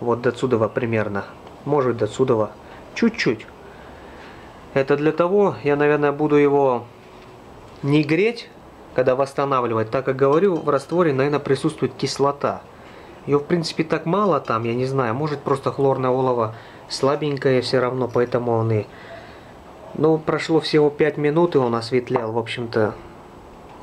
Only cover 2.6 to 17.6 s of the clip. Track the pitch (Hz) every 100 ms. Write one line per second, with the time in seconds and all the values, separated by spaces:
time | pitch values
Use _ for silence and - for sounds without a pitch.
2.6 | - - - - 226 - - 107 - -
3.6 | - - - - - - - - - -
4.6 | - 139 135 143 151 156 175 208 196 113
5.6 | 143 143 147 147 147 143 151 147 143 143
6.6 | 135 120 113 - - - - - - -
7.6 | - - 139 147 143 160 214 233 - -
8.6 | - - - - 127 127 135 - 139 131
9.6 | 120 113 110 135 131 131 139 151 196 160
10.6 | 147 139 - 170 165 131 143 147 139 135
11.6 | 156 - 127 - 139 - 139 143 123 95
12.6 | - - - - - - - 143 143 175
13.6 | 156 - 156 156 160 190 208 143 - 113
14.6 | 117 120 131 135 120 117 156 143 - 135
15.6 | 127 117 135 135 131 127 131 120 110 113
16.6 | - - - - 135 147 151 139 139 127